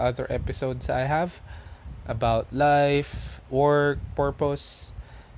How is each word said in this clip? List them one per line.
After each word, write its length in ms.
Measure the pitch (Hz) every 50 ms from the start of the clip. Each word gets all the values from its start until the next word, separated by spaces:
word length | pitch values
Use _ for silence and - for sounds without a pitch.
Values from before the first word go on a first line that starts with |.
other 240 | 120 123 123 - 127
episodes 640 | - 123 123 - - 127 - 139 131 127 127 - -
I 160 | 135 127 131
have 320 | 139 151 160 175 175 - - - - - - - - - - - - - - - -
about 400 | 123 113 120 117 113 113 101 -
life, 880 | 120 131 147 147 147 143 143 143 143 143 143 - - - - - - - - - 131
work, 480 | 131 143 147 147 147 143 143 143 131 - - - -
purpose. 720 | 143 143 131 - 156 143 143 143 - - - - - - - - - - - - - - -